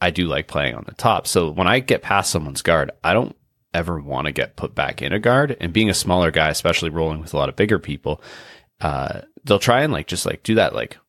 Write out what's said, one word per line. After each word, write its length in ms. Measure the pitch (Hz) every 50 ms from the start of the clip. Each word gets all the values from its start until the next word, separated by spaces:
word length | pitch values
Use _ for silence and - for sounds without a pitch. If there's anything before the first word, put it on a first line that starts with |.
I 100 | 87 87
do 160 | - 90 90 80
like 180 | 69 76 -
playing 280 | - - 73 71 65 60
on 80 | 57 -
the 80 | - -
top. 320 | - - 113 101 - -
So 240 | - - 92 85 78
when 160 | 76 90 92
I 140 | 92 117 131
get 220 | 131 - 120 -
past 280 | - - 98 98 92 -
someone's 320 | - 85 78 71 67 -
guard, 300 | - 82 82 78 69 - - _
I 100 | - 82
don't 220 | 92 113 - - - _ _ _ _ _ _ _ -
ever 240 | 85 82 85 85 76
wanna 320 | 71 71 67 65 76 76
get 220 | 69 67 60 - _
put 180 | - - - -
back 280 | - 71 - - -
in 100 | 64 71
a 60 | 87 107
guard. 380 | 107 120 123 135 147 143 120 -
And 120 | 87 87
being 180 | 82 110 110 104
a 40 | 90
smaller 360 | - - 95 90 92 87 82
guy, 200 | 78 80 78 76
especially 400 | 73 - - 85 82 - 87 80
rolling 300 | 76 82 80 80 78 78
with 140 | 76 - -
a 20 |
lot 120 | 71 69 67
of 80 | -
bigger 240 | - 104 - 107 -
people, 420 | - - 143 - - - - - - - - - - - - - _ _ _ -
uh, 420 | - 78 71 67 67 - - - - - _ - -
they'll 140 | 139 101 98
try 240 | - - 117 131
and, 100 | 151 151
like, 140 | 113 76 78
just, 180 | - 90 - -
like, 160 | 82 - - -
do 100 | - 110
that, 180 | 110 95 - -
like, 240 | 57 58 - - - _